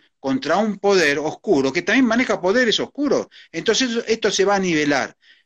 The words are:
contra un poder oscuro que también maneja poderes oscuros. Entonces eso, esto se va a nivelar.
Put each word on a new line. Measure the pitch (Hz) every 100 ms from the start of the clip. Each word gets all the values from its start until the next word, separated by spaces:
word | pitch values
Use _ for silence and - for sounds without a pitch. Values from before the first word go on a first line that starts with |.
| _ _
contra | 135 131 143 180
un | 220 190
poder | 202 190 151 143
oscuro | 156 - - 147 135
que | 175
también | 175 240 247
maneja | 233 247 185
poderes | 180 240 233 170
oscuros. | 120 - 285 139 95 - -
Entonces | 165 190 208 254
eso, | 233 220
esto | 226 214
se | 196 190
va | 202
a |
nivelar. | 185 156 147 139 107 - _ _